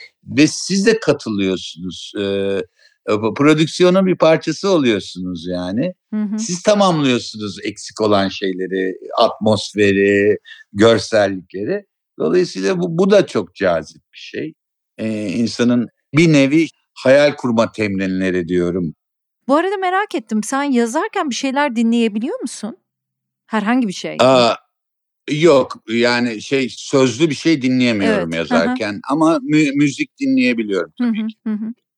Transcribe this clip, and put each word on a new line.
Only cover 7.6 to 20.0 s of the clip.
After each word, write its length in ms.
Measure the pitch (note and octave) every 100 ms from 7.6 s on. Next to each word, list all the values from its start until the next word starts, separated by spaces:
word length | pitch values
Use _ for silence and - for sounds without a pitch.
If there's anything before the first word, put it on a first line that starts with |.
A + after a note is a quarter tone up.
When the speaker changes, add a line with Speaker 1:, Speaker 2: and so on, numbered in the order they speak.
Speaker 1:
eksik 360 | G#2+ G#2+ - -
olan 280 | G#2+ G2+ G2
şeyleri, 680 | - F#2+ F2+ F#2 F#2+ F#2+ F2+ - -
atmosferi, 1200 | A2 - G#2+ G#2+ - G#2 G2+ G2 G2+ G2+ G#2 G2 - - _
görsellikleri. 1120 | G2+ A2+ A2+ - G#2+ G2 F#2+ - F#2 G#2+ G3+ G#3 _ _ -
Dolayısıyla 600 | - F3+ F3+ F#3+ F#3+ F#3
bu, 180 | F3+ E3
bu 120 | G3
da 160 | G3+ -
çok 280 | A#2+ F2+
cazip 480 | - F#2+ E2 D#2 - _
bir 60 | -
şey. 360 | - G#2 D3+ - _ _ _ -
Ee, 300 | A2 G#2+ G#2+
insanın 600 | A#2 A2+ - A#2+ B2 A2 _ _
bir 180 | C#3+ E3+
nevi 340 | D3 C3+ D#3 D#3 - _
hayal 420 | - C3 C#3 D3 -
kurma 360 | B2+ A2+ G#2+
temrinleri 760 | - G#2+ F#2+ F#2+ F#2 F#2+ F2+ E2+
diyorum. 460 | F2+ F2 F2+ E2 - _ _ _ _ -
Speaker 2:
Bu 80 | C#4+
arada 200 | F#4 G4
merak 380 | F#4 F#4